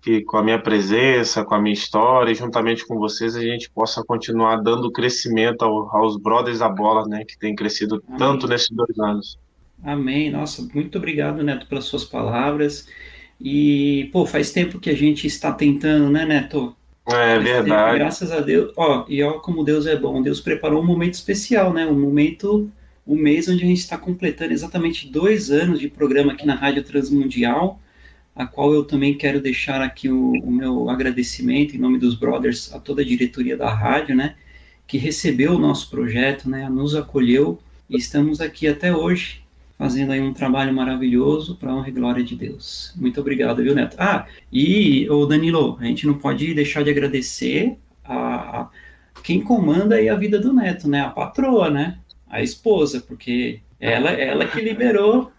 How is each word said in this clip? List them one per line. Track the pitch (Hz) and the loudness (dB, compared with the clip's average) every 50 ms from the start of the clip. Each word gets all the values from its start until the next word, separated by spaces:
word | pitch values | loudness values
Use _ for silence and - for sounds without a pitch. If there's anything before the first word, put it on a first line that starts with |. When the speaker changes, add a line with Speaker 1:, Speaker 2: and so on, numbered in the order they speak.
Speaker 1:
que | _ 120 113 107 | _ 2 0 0
com | 104 - - 107 | 0 0 -2 0
a | 107 | 2
minha | 110 113 117 | 2 2 2
presença, | - - 107 104 101 95 101 113 123 135 127 123 117 117 - 113 104 | 0 0 0 0 2 2 2 2 4 4 4 2 2 0 -2 -4 -2
com | - 113 | 0 0
a | 104 | 2
minha | 104 107 104 | 2 2 0
história, | 101 - - - 107 110 123 131 127 123 113 | -2 -4 -4 0 2 4 4 4 4 4 2
e | 113 | 0
juntamente | 110 123 120 113 123 110 113 117 113 - | -2 -2 -4 -2 -2 0 0 -2 -2 -4
com | - 117 110 | -8 -6 -4
vocês, | 104 110 107 - 113 117 113 | -4 -4 -4 -4 -4 -4 -4
a | 117 | -2
gente | 117 117 120 117 113 - | -4 -4 -4 -6 -8 -12
possa | _ - 110 110 - - 113 | _ -4 -2 -2 -2 -6 -6
continuar | - 120 113 113 - 117 113 113 110 113 110 | -4 -4 -6 -4 -4 -2 0 2 2 2 2
dando | 104 117 117 120 123 120 | 2 0 0 0 0 -4
crescimento | 120 - 113 123 123 - - 123 113 110 113 117 117 117 117 | -4 -2 -2 -2 -2 -2 -4 -2 0 2 2 2 0 0 0
ao, | 113 107 107 107 - - | 0 0 0 -4 -2 0
aos | 107 107 110 107 | 2 2 2 0
Brothers | 104 98 110 113 120 123 120 120 113 | -2 -2 0 2 2 2 0 -2 0
da | 117 - | -2 -2
Bola, | 95 95 104 107 110 110 110 107 | 0 0 0 2 2 2 0 -2
né, | 104 104 107 | -6 -8 -8
que | - - _ | -12 -16 _
tem | - 110 107 | -6 -6 -6
crescido | 101 107 104 104 - 107 107 107 101 - - | -2 -4 -4 -2 -2 -4 -4 -4 -6 -6 -10
Speaker 2:
Amém. | 127 131 | -4 0
Speaker 1:
tanto | 127 135 139 131 127 123 | 0 2 2 0 0 -2
nesses | 120 120 - - | 0 0 -2 -2
dois | 117 113 120 117 113 107 | 0 -2 -2 -2 0 -2
anos. | 107 107 104 104 101 - - - _ _ _ _ _ _ _ _ - | -2 -2 -2 -4 -6 -10 -18 -20 _ _ _ _ _ _ _ _ -8
Speaker 2:
Amém. | 147 143 143 139 127 131 143 151 151 | -6 -4 -4 -2 -2 0 0 -2 -2
Nossa, | 143 147 151 147 - - 123 123 - | -2 -4 -6 -6 -8 -10 -12 -8 -6
muito | 147 151 - - 196 | -6 -6 -4 -4 -6
obrigado, | 175 165 156 147 143 147 151 156 151 | -4 -4 -4 -2 -2 -2 -2 -2 -2
Neto, | 143 139 123 - | -2 -2 -4 -6
pelas | - - 135 127 | -8 -8 -8 -8
suas | - - 139 - | -6 -8 -8 -8
palavras. | - - 123 117 110 113 117 131 143 147 147 151 147 143 - - - - - - - - - - _ _ _ | -6 -8 -6 -4 -4 -2 -2 -2 -2 0 0 -2 -2 -2 -6 -16 -18 -20 -20 -20 -20 -20 -20 -20 _ _ _
E, | - 131 139 147 147 147 143 143 143 143 143 139 139 - - | -8 -2 0 2 4 4 4 4 2 2 2 0 -2 -2 0
pô, | 185 175 - | 0 0 0
faz | - 151 - - | 0 -2 -2 -2
tempo | - 185 175 175 - - | 0 -2 -2 -2 -4 -8
que | - 170 | -2 -2
a | 151 | 0
gente | - 143 151 151 147 - | 2 4 2 2 2 -2
está | 151 143 - - 151 | -6 -6 -4 -4 -4
tentando, | - - 156 147 143 143 143 156 156 151 147 143 | -2 2 2 2 2 4 2 2 4 4 4 4
né, | 143 156 160 | 4 2 2
Neto? | 156 151 143 127 - - 147 127 120 - _ _ _ - _ _ - | 2 0 0 0 -2 -4 -4 -4 -4 -8 _ _ _ -20 _ _ -2
Speaker 1:
É | |
Speaker 2:
Faz | 120 120 120 117 113 113 107 | 0 2 4 4 4 4 4
tempo, | 117 123 123 110 | 2 2 2 2
Speaker 1:
verdade. | 101 95 107 107 113 117 135 | 4 4 4 4 4 4 2
Speaker 2:
graças | 147 - - - 185 160 | 0 0 -2 -4 -6 -4
a | 165 160 | -2 -2
Deus. | 143 139 151 - - - - | 0 2 2 2 2 2 -2
Ó, | - 165 156 135 123 120 - | 0 2 2 2 0 -2 -4
e | 143 139 | -2 0
ó | 143 147 156 | 0 0 0
como | 151 - - 170 160 151 | -4 -4 -6 -2 -2 0
Deus | 143 151 156 147 | 2 2 2 2
é | 160 156 | 0 0
bom. | 143 135 139 131 135 131 | 0 0 -2 -2 0 0
Deus | 143 147 143 | -2 -2 -4
preparou | - - 160 151 - 156 151 156 | -2 -4 -4 -2 0 0 0 2
um | 165 | 2
momento | 175 175 170 170 180 180 | 2 2 2 2 -2 -2
especial, | - - - 202 202 - - 254 214 190 185 | -4 -4 -4 -4 -4 -2 0 2 2 4 2
né? | 165 165 165 | 2 0 0
Um | 160 151 139 | 2 2 2
momento, | 139 143 143 147 147 160 165 - - 202 208 214 208 208 - - - - _ _ _ | 2 2 4 4 2 2 0 -2 -2 0 2 2 0 -2 -8 -16 -20 -20 _ _ _
um | - 147 | -2 0
mês | 156 151 147 147 165 170 180 | 2 4 4 4 4 2 2
onde | 185 180 175 | 0 2 4
a | 180 | 4
gente | 180 175 | 2 2
está | - - 170 160 | 0 -4 -10 -10
completando | - 185 180 180 - 160 147 - 165 160 165 | -6 -6 -6 -2 -2 -4 -4 -4 -4 -2 -2
exatamente | 151 160 - - 180 165 165 160 - - 139 | -2 -4 -4 -4 -2 -2 -2 -2 -4 -10 -6
dois | 131 151 170 202 214 202 - - | -4 0 2 2 2 2 2 2
anos | 143 147 170 180 170 143 | 2 2 4 2 0 0
de | 131 147 | -2 -6
programa | - - 151 135 127 139 143 139 131 | -4 -2 0 2 2 4 2 2 0
aqui | - 151 147 | 0 0 -2
na | 135 | 0
Rádio | 127 139 139 139 139 135 | 0 0 0 0 -2 -4
Transmundial, | - - 143 135 131 143 143 135 131 123 123 120 120 123 147 175 190 196 - - _ _ _ - - - _ _ _ _ | -2 -2 -2 0 2 2 2 2 0 0 0 0 2 2 2 0 0 -2 -6 -20 _ _ _ -20 -20 -20 _ _ _ _
a | - 131 127 | -10 -10 -10
qual | - - 143 147 151 | -4 0 2 4 4
eu | 151 147 | 4 2
também | 147 151 139 139 143 143 | 0 0 2 2 2 0
quero | 143 - 143 139 143 | 2 0 -2 0 0
deixar | 135 135 127 - - - 135 135 | -2 -2 -2 -2 -4 -4 -2 -4
aqui | 135 131 - - - 135 | -4 -4 -6 -6 -4 -2
o, | 131 131 127 127 127 127 123 | 0 2 2 2 0 0 0
o | 127 | 0
meu | 123 123 131 131 127 123 123 120 | -2 -2 0 0 -2 -2 -2 -2
agradecimento | 123 127 131 131 123 123 123 117 - - 127 123 123 139 147 147 143 | -2 -2 -2 -2 -2 -2 -4 -4 -4 -4 -2 0 2 2 0 0 0
em | 123 | -2
nome | 123 127 127 123 | 0 2 2 4
dos | 127 123 120 | 2 2 0
brothers | 110 - - - 139 127 127 120 - - - - | 2 -2 -2 -2 0 0 -2 -2 -2 -8 -12 -14
a | - | -16
toda | - - 143 135 143 | -10 -8 -4 -2 0
a | |
diretoria | 127 123 120 123 120 - 135 127 123 120 | 0 0 0 0 -2 -2 -4 -4 -4 -4
da | - - 117 | -4 -2 -2
rádio, | 110 107 107 117 127 147 151 151 135 | -2 0 0 0 0 0 0 0 0
né, | 127 135 151 - - - - - - - - _ _ _ _ | 0 0 0 -6 -10 -20 -20 -20 -20 -20 -20 _ _ _ _
que | - 135 | -6 -4
recebeu | 117 160 147 - - 175 135 120 135 160 180 | -2 -2 -4 -2 -2 0 2 2 2 2 4
o | 165 | 4
nosso | 156 151 143 - - - | 4 2 0 0 -4 -8
projeto, | - - 123 117 110 120 127 135 143 143 - 131 | -6 -4 -4 -2 -2 0 0 0 -2 -4 -4 -6
né, | 131 135 135 131 | -6 -6 -6 -4
nos | 131 131 139 147 147 | -2 -2 -2 0 -2
acolheu | 151 143 - - 139 127 120 123 131 143 165 170 - _ - - - _ _ | -2 -4 -2 0 0 2 4 4 4 4 2 0 -6 _ -20 -20 -20 _ _
e | - | -4
estamos | 127 120 - - 147 143 151 151 151 | -4 -4 -2 0 2 2 2 0 -2
aqui | 165 151 - - 156 151 | -4 -8 -6 -2 0 0
até | 147 147 - 180 175 | 0 0 0 0 0
hoje | 160 160 175 180 180 - - - - - _ _ - - - _ _ | 2 2 0 0 0 -2 -8 -12 -16 -20 _ _ -20 -20 -20 _ _
fazendo | 147 139 123 131 139 135 | -4 -2 -2 -2 -2 0
aí | 135 135 | 0 0
um | 135 135 127 | 0 -2 -2
trabalho | - 139 131 127 135 135 135 131 | -4 0 0 2 2 2 0 0
maravilhoso | 131 127 131 131 127 131 127 120 123 131 143 151 156 156 180 180 | 0 0 -2 -2 0 0 2 2 4 4 4 2 2 -2 -6 -10
pra | - - 135 131 | -10 -6 -6 -4
honra | 135 135 135 | -4 -6 -6
e | |
glória | 127 127 123 120 123 127 120 | -4 -4 -2 -2 0 -2 -2
de | 120 - | -4 -6
Deus. | - - - - - - - - - - - - | -10 -10 -10 -10 -12 -14 -14 -14 -14 -14 -14 -10
Muito | 175 131 127 120 143 | -4 -2 -2 -2 -2
obrigado, | 139 139 139 127 131 120 117 123 | -4 -2 0 0 0 0 0 0
viu, | 123 127 143 | 2 2 2
Neto? | 143 120 117 - - | 2 0 -2 -2 -2
Ah, | 175 196 190 - - - - - _ - | 0 0 0 0 -4 -8 -18 -20 _ -4
e, | - 123 139 151 185 214 202 165 139 135 143 - | 0 0 2 4 4 4 4 4 4 2 2 2
ô | 147 147 147 | 2 2 4
Danilo, | 143 151 151 160 165 165 160 143 123 120 - | 4 4 4 4 2 2 2 2 0 -2 -4
a | 120 | -4
gente | 117 117 - - 147 | -4 -4 0 0 0
não | 143 | 0
pode | 143 - 139 139 - 147 156 165 | 0 0 -4 -2 -2 -2 -2 0
deixar | 147 147 143 - 151 147 | 0 -2 0 0 -2 0
de | 143 | 2
agradecer | 147 143 143 143 131 135 127 - - - 131 127 135 151 190 254 - - - _ _ _ - | 2 2 0 0 -2 -2 -4 -4 -8 -6 -4 -2 0 0 0 0 -2 -6 -16 _ _ _ -14
a, | - 127 123 123 123 123 120 - - - 120 | -8 -6 -6 -4 -4 -6 -6 -8 -10 -10 -10
a | 123 123 _ - - - - _ _ _ _ - | -10 -12 _ -20 -20 -20 -20 _ _ _ _ -20
quem | - - 170 185 | -4 0 0 0
comanda | 214 - 240 226 185 151 151 175 202 214 226 | 2 2 2 2 4 4 4 4 4 4 4
aí | 226 214 220 | 4 4 4
a | 214 | 2
vida | 185 190 214 208 202 | 2 0 0 0 2
do | 208 254 269 | 2 4 4
Neto, | 254 214 185 180 180 - 151 | 4 2 2 -2 -2 -2 0
né, | 143 143 | 0 0
a | 139 131 | 0 -2
patroa, | - - - - - - 262 269 254 240 196 160 | -4 -6 -8 -6 -2 -2 0 2 4 4 4 2
né, | 147 139 147 170 180 - - _ _ - _ _ | 2 0 -2 -2 -4 -10 -16 _ _ -20 _ _
a | - 110 | -6 -4
esposa, | 120 123 - - _ 226 208 190 151 143 - 123 | -4 -4 -6 -4 _ 2 2 4 2 0 0 -6
porque | 123 _ 123 - - - 120 123 123 117 117 110 - _ - _ | -10 _ -18 -16 -8 -4 -4 -2 -2 -4 -6 -10 -16 _ -20 _
ela, | 113 113 113 117 127 160 | -4 -2 0 0 0 0
ela | 180 - 135 131 139 - - | 0 -2 -2 -2 -2 -2 -2
que | - - - | -2 -4 -4
liberou. | 220 220 220 208 240 247 220 202 202 214 226 254 254 - _ | -4 -4 -2 0 0 2 2 4 4 4 4 4 0 -2 _